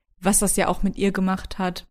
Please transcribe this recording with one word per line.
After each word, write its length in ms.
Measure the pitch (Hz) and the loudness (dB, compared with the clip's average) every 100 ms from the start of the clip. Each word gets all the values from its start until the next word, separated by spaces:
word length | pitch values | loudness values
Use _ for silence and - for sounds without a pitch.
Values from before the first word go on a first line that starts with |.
| _ _ | _ _
was 200 | 180 202 | 2 2
das 180 | 196 - | 2 2
ja 120 | 170 | 0
auch 140 | 180 | 2
mit 140 | 196 - | 0 0
ihr 160 | 196 | 0
gemacht 460 | 190 190 190 - - | 0 0 -2 -6 -4
hat, 280 | 185 180 - | -4 -6 -14